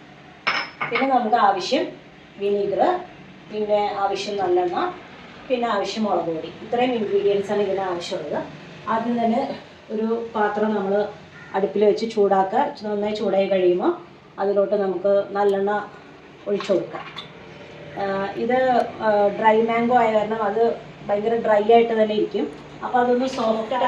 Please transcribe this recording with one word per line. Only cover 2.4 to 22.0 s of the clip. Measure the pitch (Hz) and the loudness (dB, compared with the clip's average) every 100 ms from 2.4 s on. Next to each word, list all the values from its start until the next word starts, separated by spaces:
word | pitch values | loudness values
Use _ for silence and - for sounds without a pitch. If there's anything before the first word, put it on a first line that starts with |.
വിനീഗർ, | 202 202 190 190 311 359 - - - - - | -2 0 0 2 2 0 -4 -18 -20 -20 -10
പിന്നെ | 214 208 208 208 202 | -6 0 2 0 -2
ആവശ്യം | 196 196 202 202 | -2 -2 -4 -2
നല്ലെണ്ണ, | 180 180 180 180 359 - - - - - - | 2 2 2 0 -4 -6 -16 -20 -20 -14 -4
പിന്നെ | 247 233 208 | -2 0 0
ആവശ്യം | 185 220 208 | -2 -2 0
മുളക് | 175 165 160 | 0 -2 -4
പൊടി. | - - 214 | -6 -12 -4
ഇത്രയും | 240 254 233 | 0 2 0
ഇൻഗ്രീഡിയൻസ് | 202 196 196 202 196 | 0 2 2 2 0
ആണ് | 208 202 | 0 0
ഇതിന് | 190 190 | 0 -2
ആവശ്യമുള്ളത്. | 175 - 185 147 214 - - - - - | -4 -6 -6 -6 -6 -8 -12 -18 -12 -4
ആദ്യം | 226 233 240 | -2 0 0
തന്നെ | 226 240 277 - - - - | 2 0 -2 -6 -14 -20 -8
ഒരു | 220 220 233 - 220 | -4 -2 -2 -4 -2
പാത്രം | 208 208 214 208 | 0 0 0 0
നമ്മൾ | 190 202 202 - - - - 196 | 0 0 -2 -6 -18 -20 -6 -2
അടുപ്പിൽ | 196 202 208 | 0 4 4
വെച്ച് | 202 226 | 4 0
ചൂടാക്കുക. | - 202 190 190 226 285 - 208 | 2 4 4 2 2 0 -2 -6
നന്നായി | 208 208 214 | -2 -2 -2
ചൂടായി | 214 190 196 | 0 2 2
കഴിയുമ്പോൾ | 190 180 180 254 349 - - - - | 4 4 4 2 -2 -6 -20 -16 -4
അതിലോട്ട് | 196 202 196 208 | 0 2 2 0
നമുക്ക് | 190 175 202 202 196 196 | 0 0 2 2 0 0
നല്ലെണ്ണ | 202 196 196 208 - - - - - - - | 0 2 0 -2 -6 -14 -20 -20 -20 -14 -4
ഒഴിച്ചു | 202 - | -4 0
കൊടുക്കാം. | 180 - - - - - - - - - - - 202 | 0 0 -10 -14 -16 -16 -18 -20 -20 -18 -18 -14 -8
ആ, | 196 196 196 - | -4 -4 -4 -4
ഇത്, | 233 254 262 240 - - 220 | 0 2 4 2 0 -2 2
ആ, | 208 202 196 | 4 4 4
ഡ്രൈ | 220 220 233 | 4 4 4
മാംഗോ | 233 240 247 | 2 4 4
ആയ | 226 220 | 4 2
കാരണം | 208 226 208 | 0 -2 0
അത് | 208 233 - - - - | 2 2 0 -8 -12 -4
ഭയങ്കര | 208 214 233 208 | -2 0 0 2
ഡ്രൈ | 208 214 233 | 4 6 6
ആയിട്ട് | 233 226 | 6 2